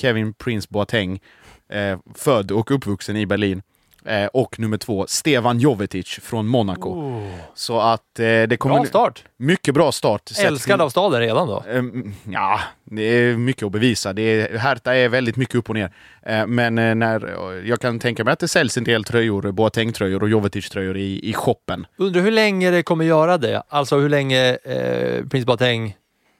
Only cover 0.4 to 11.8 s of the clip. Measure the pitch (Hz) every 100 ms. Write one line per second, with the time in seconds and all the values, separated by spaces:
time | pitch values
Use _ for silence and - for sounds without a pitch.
0.4 | 127 107 - 104 101 117 92 95 - _
1.4 | - - - 104 101 92 - - 151 117
2.4 | 98 104 107 139 104 101 - 107 98 101
3.4 | 101 95 - _ _ _ - 107 101 127
4.4 | - - 110 107 - 98 95 - 165 127
5.4 | 120 120 143 104 98 95 - - - 117
6.4 | 107 127 98 90 - 175 143 117 101 90
7.4 | 80 - - 117 113 110 _ - 113 113
8.4 | 113 120 139 208 262 202 233 - - -
9.4 | 135 196 - 139 151 - 135 104 - 117
10.4 | 190 143 - 196 151 175 196 120 117 123
11.4 | 156 101 95 127